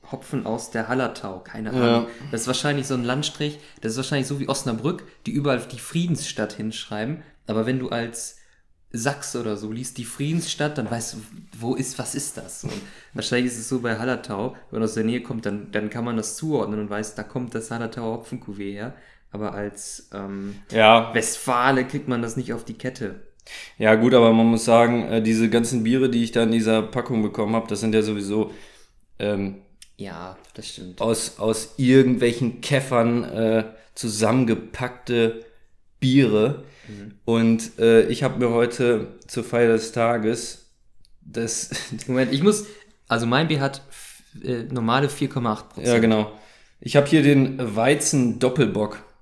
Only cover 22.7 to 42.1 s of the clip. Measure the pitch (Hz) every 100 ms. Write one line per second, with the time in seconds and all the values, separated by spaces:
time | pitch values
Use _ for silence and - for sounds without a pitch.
22.7 | 113 127 - 107 98 - _ - - -
23.7 | _ 110 110 117 123 117 113 113 113 113
24.7 | 117 117 120 - 113 110 110 113 117 117
25.7 | 123 110 127 131 117 117 117 117 117 110
26.7 | 110 101 127 113 120 107 - 104 113 113
27.7 | 104 113 107 107 104 98 107 104 - -
28.7 | - - _ _ - 104 104 98 98 _
29.7 | _ - _ 98 82 92 92 - - 110
30.7 | - 92 90 113 113 - - 107 113 -
31.7 | - 127 131 127 123 120 117 120 - -
32.7 | 143 135 123 117 120 113 101 113 110 110
33.7 | - _ - 117 104 107 123 123 104 -
34.7 | - 123 - - 120 113 113 - _ _
35.7 | _ _ _ 131 131 127 104 110 143 -
36.7 | - - 104 101 - - 117 113 113 -
37.7 | - 113 113 107 120 135 104 123 117 117
38.7 | 117 123 113 - - - - 117 117 120
39.7 | 113 110 - 117 120 107 120 - - _
40.7 | _ _ - - - - - 113 - -
41.7 | - - 110 -